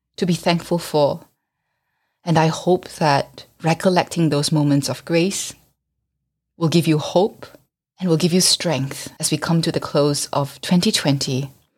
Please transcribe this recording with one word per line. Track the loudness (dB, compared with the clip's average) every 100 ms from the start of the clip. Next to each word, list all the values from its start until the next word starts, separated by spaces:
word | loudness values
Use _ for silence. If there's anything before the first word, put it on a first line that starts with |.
| _ -4
to | -2
be |
thankful | 0 0 -2 -2 -4
for. | -2 0 0 0 -10 _ _ _ _ _ _ _ _ _
And | 0 2
I | 2
hope | 0 0 0 -2
that | -2 0 2 -2 -10 -20 _
recollecting | -2 0 2 2 0 0 0
those | 0 0
moments | 0 2 2 0
of | -6 -2
grace | 0 0 -2 -8 -14 _ _ _ _ _ _ _ _ _ -4
will | 0
give | 2 2
you | 0
hope | 0 0 0 -2 -20 -20 _ _ _ -6
and | 0
will | 2
give | 2
you | 2
strength | 2 0 0 -2 -4 -8 -14 -8
as | -4
we | -2
come | 0 0
to | 0
the | -2
close | -2 0 0 0 -2
of | -4 -4 -6
twenty | 0 2 2
twenty. | 0 0 0 -2 -4 -6 -12 _